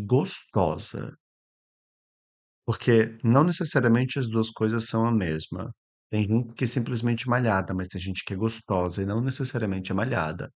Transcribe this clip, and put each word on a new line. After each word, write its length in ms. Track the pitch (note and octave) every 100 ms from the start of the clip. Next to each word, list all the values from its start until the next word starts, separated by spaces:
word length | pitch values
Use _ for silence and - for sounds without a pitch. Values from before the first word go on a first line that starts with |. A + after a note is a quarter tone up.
gostosa." 1080 | G2+ B2 F#3 - - G#2 E2+ F2 - - A2 - _ _ _ _ _ _ _ _ _ _ _ _ _ _
Porque 520 | - G#2 - A2+ A2+ -
não 220 | A2+ B2+
necessariamente 720 | F3 E3+ E3 C#3 A#2+ A#2 B2+ C#3
as 100 | A#2+
duas 220 | A2+ A2
coisas 360 | - A2 A2+ A2
são 200 | A2+ A#2
a 60 |
mesma. 600 | A2+ F2 D#2 - F#2 F#2+ - _ _ _
Tem 160 | G#2+ G2+
gente 260 | A2+ A2+
que 100 | -
é 20 | A#2
simplesmente 600 | B2+ A#2 A#2+ A#2+ A#2 B2+
malhada, 460 | B2 A#2+ F#2+ F2+
mas 140 | F#2 F#2
tem 120 | F#2
gente 240 | F#2 F2+
que 100 | -
é 20 | F#2+
gostosa 680 | A2 - - F#2+ F2+ F2
e 40 | G2
não 140 | A2
necessariamente 720 | C3 A#2+ C3 A#2+ G#2 F#2+ F#2
é 20 |
malhada. 580 | G2 B2 A2+ D#2 F2 -